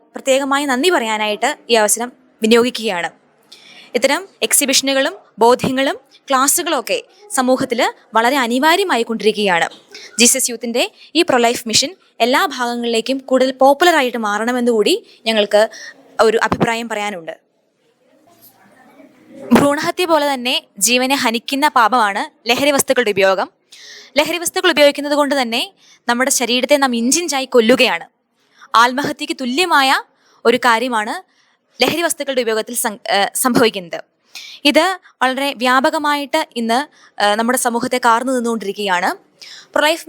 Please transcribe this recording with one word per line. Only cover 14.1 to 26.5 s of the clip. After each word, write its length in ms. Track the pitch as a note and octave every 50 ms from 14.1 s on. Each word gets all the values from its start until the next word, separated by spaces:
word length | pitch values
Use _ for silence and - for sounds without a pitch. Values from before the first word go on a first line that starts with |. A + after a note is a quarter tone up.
| A3+ B3 A3+
മാറണമെന്ന് 440 | G#3 G#3 G#3 A3 A#3 B3+ B3 A#3+ A#3+ A#3
കൂടി 160 | A3 G#3 C4+ F4 A#4 - - - _ -
ഞങ്ങൾക്ക് 340 | A3 A3+ G#3+ G#3 G3+ - G#3 A3 A3+ - - - - - _ - _ _ - G#3+
ഒരു 100 | A3 G#3+ A3+ -
അഭിപ്രായം 400 | A3 - - - A#3+ A3+ A3+ A#3 A3+
പറയാനുണ്ട്. 420 | A3 G#3 G#3 G#3 G#3 F3 E3 D#3+ D#3+ - _ _ _ _ _ _ _ _ _ _ _ _ _ _ _ _ _ _ _ _ _ - _ _ _ G3+ _ _ _ _ _ - - - _ _ _ - - - - - A#3+
ഭ്രൂണഹത്യ 500 | A#3 C#4 C#4+ C#4+ D4+ D#4 E4+ F4 - F4+ E4
പോലെ 140 | E4 D4+ D4 C#4+ C#4
തന്നെ 220 | B3+ A#3+ B3 C#4 D#4+ - _ _ - G3
ജീവനെ 300 | - B3 B3 B3+ C4 C#4 C4+ B3+
ഹനിക്കുന്ന 440 | A#3+ A3+ A#3 - - C#4 C4+ D4 D4+ -
പാപമാണ് 460 | C4 A#3 G#3 A3+ B3+ A3 G3+ G3 G#3 C#4+ D4+ - _ - A3
ലഹരി 220 | A#3+ B3 C#4 C#4+ C#4+
വസ്തുക്കളുടെ 340 | C4+ - - C4 B3 B3 G#3+ G3+
ഉപയോഗം. 320 | F#3+ F#3+ F#3+ F#3+ F3+ A3+ D#4+ _ _ _ _ - - - - - - - - -
ലഹരി 220 | C4 D#4 D#4 E4 F4 E4+
വസ്തുക്കൾ 260 | - - F#4 F#4 F4+ D#4+
ഉപയോഗിക്കുന്നത് 400 | D4+ D4 C#4+ C#4+ - C#4+ D4 D4 C#4+
കൊണ്ട് 160 | D4 C4+ C#4+ C#4
തന്നെ 200 | B3+ A3+ A3+ B3 E4+ G4 _ _ _ _ _ _ _ -
നമ്മുടെ 220 | A#3+ A#3+ B3+ C4+ C4 -
ശരീരത്തെ 360 | B3 A3+